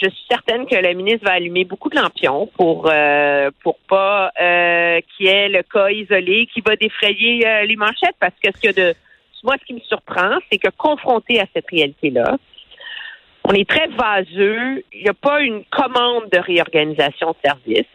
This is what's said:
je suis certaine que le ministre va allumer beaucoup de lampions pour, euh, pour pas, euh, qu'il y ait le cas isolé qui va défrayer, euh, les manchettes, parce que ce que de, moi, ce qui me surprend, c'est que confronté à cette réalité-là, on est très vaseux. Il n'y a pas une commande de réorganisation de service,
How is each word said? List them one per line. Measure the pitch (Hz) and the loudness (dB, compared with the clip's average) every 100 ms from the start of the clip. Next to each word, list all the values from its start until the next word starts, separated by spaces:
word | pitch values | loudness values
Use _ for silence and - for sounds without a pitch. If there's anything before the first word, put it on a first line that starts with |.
je | 190 | -2
suis | - - | -4 -4
certaine | 240 - 233 262 | -4 -2 -4 -2
que | 214 | 0
le | 185 | 0
ministre | 180 196 226 202 | -2 -2 -2 0
va | |
allumer | 180 175 175 185 | -2 -2 -2 -4
beaucoup | 190 302 | -6 -4
de | 302 | -2
lampions | 190 - 151 139 202 - | -2 0 -2 -2 -4 0
pour, | 175 151 160 | 0 2 2
euh, | 156 147 143 143 143 139 - | 2 4 4 4 2 0 -2
pour | 170 - - | -4 -4 0
pas, | 190 190 202 190 - | 0 2 0 -2 0
euh, | 175 175 175 170 170 170 - - | 0 2 2 2 2 0 -4 -2
qu'il | 190 | 2
y | |
ait | 196 202 | 2 2
le | 190 | 0
cas | 175 220 196 | 0 0 2
isolé | 214 202 196 180 208 233 | 0 0 0 2 0 0
qui | 233 | -2
va | 214 214 | -2 0
défrayer, | 214 - 208 196 226 240 220 | -2 -2 -2 0 0 0 2
euh, | 214 208 | 0 0
les | 220 | 0
manchettes, | 214 - 359 - | -2 -2 -4 -2
parce | 180 - | -4 -2
que | 208 - | -4 -2
ce | 214 | 0
que | |
de, | 190 180 170 _ _ _ - | 2 0 0 _ _ _ -8
moi, | 220 277 | -4 -4
ce | - | -6
qui | |
me | 240 - | -16 -8
surprend, | 214 - - 190 302 - | -8 -6 -2 0 -2 -2
c'est | 208 | -2
que | - - | -2 0
confronté | 311 302 - 233 - 233 | 0 0 0 0 0 0
à | 196 | 0
cette | - - | -4 -4
réalité-là, | 170 139 - 156 123 117 269 - - - - - - - - _ _ - | -2 -2 -2 -2 0 0 -2 -6 -20 -20 -20 -18 -16 -16 -18 _ _ 0
on | |
est | 196 202 | 2 2
très | - 320 | 0 0
vaseux. | - 226 202 180 175 202 220 254 269 - | -2 0 0 -2 0 0 0 -4 -6 -10
Il | - | -6
n'y | 202 | -4
a | |
pas | 196 277 294 | -2 0 0
une | 277 214 - | 0 -4 -6
commande | - 254 247 240 240 214 | -2 -2 0 0 -2 0
de | 180 | 0
réorganisation | 175 175 160 160 151 151 147 - 160 | 2 0 0 0 0 0 -2 -2 -6
de | 160 | -2
service, | 139 143 - 110 - | -2 -2 -2 -2 -2